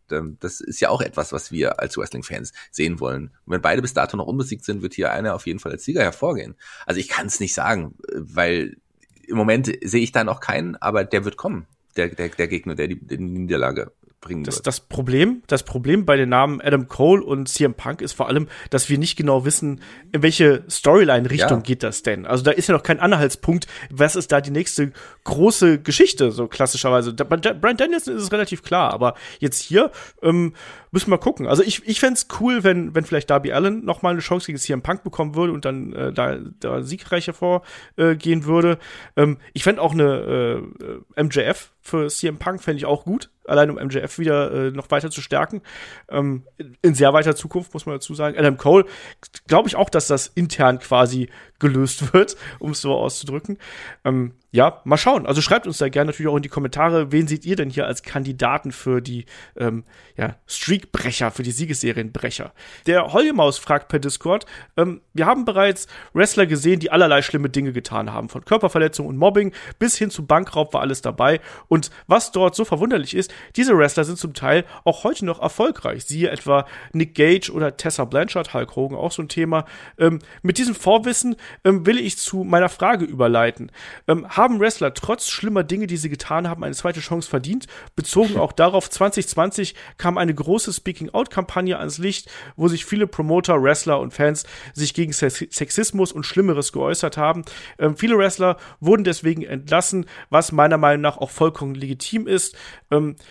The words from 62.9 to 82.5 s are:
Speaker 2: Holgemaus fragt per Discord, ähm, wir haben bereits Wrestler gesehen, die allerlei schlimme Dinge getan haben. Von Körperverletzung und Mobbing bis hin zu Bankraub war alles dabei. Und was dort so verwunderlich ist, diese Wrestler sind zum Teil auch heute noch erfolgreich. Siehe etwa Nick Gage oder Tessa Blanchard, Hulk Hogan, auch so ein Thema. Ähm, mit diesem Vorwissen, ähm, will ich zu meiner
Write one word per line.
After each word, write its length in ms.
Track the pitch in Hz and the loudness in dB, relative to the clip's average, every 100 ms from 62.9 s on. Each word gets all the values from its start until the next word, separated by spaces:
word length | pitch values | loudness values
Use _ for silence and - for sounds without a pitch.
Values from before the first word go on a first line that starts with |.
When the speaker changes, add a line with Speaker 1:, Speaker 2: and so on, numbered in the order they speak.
| 175 - | 2 4
Speaker 2:
Holgemaus 460 | 208 302 254 147 - | 4 4 4 4 2
fragt 320 | - 143 - | 0 -2 0
per 100 | 151 | -4
Discord, 460 | 139 - 165 208 - - - - | -2 -4 -2 -2 -4 -20 -6 0
ähm, 240 | 175 170 _ | 0 -2 _
wir 120 | 156 165 | 0 2
haben 180 | 247 | 2
bereits 440 | 233 196 202 190 - - - | 0 2 2 0 -8 -16 -2
Wrestler 320 | 160 208 208 180 | 2 4 4 2
gesehen, 340 | 151 156 185 | 2 2 2
die 100 | 160 | 4
allerlei 320 | 160 165 143 | 6 6 4
schlimme 280 | 139 147 139 | 2 -2 -2
Dinge 240 | 139 139 | -2 -2
getan 400 | 123 - 110 107 | -4 -6 -6 -6
haben. 160 | 113 113 | -8 -8
Von 160 | 123 - | -12 0
Körperverletzung 640 | 220 190 165 156 - 147 | 2 2 2 0 0 -8
und 100 | 135 | 2
Mobbing 340 | 190 202 196 - - - | 4 4 0 -4 -14 -2
bis 200 | 233 - | -2 0
hin 120 | 214 | -2
zu 160 | - 147 | -4 2
Bankraub 480 | 156 190 156 151 | 2 2 -2 -2
war 60 | 131 | -2
alles 220 | 135 131 | -2 -4
dabei. 400 | 120 - 135 160 - - - | -6 0 2 2 -4 -20 0
Und 240 | 160 - - - | 0 0 -10 2
was 240 | 220 - | 2 2
dort 240 | 185 180 190 | 2 2 2
so 80 | |
verwunderlich 500 | 220 151 226 214 135 | -2 -2 0 -2 -2
ist, 200 | 185 185 - - - | -4 -6 -10 -8 -2
diese 200 | 262 180 | 4 4
Wrestler 280 | 143 - 156 | 4 2 -4
sind 120 | 175 | -4
zum 160 | 160 | -10
Teil 300 | 139 139 160 - - 170 | -6 0 0 0 -4 -2
auch 180 | - | 0
heute 220 | 226 330 180 | -2 -2 -4
noch 160 | 165 | -4
erfolgreich. 640 | - - 269 - 117 113 - | -4 0 -2 -2 -6 -8 -8
Siehe 240 | 151 170 | -2 -2
etwa 360 | 143 - 139 139 - - | -2 0 0 0 -10 -6
Nick 200 | 160 160 - | -4 -2 4
Gage 360 | 156 185 - | 6 6 2
oder 240 | 160 151 - | -4 -4 -4
Tessa 300 | 160 151 120 | -4 -4 -2
Blanchard, 480 | 135 185 180 156 | -2 -2 -4 -4
Hulk 240 | 123 123 - | -6 -6 -4
Hogan, 200 | 135 139 | -6 -4
auch 140 | 165 | -6
so 100 | - | -6
ein 60 | 156 | -6
Thema. 380 | 165 165 160 156 - - - | -4 0 -2 -4 -12 -18 2
Ähm, 220 | 165 160 - - | 2 2 -6 -4
mit 140 | 185 - | -2 0
diesem 180 | 247 214 | -2 0
Vorwissen, 600 | 185 220 240 233 247 226 - - 190 | 4 4 4 -2 -2 -4 -10 -2 2
ähm, 200 | 196 170 | 4 2
will 140 | 247 | 2
ich 180 | 214 - | -2 -6
zu 260 | - 190 | -6 -6
meiner 260 | 185 | 0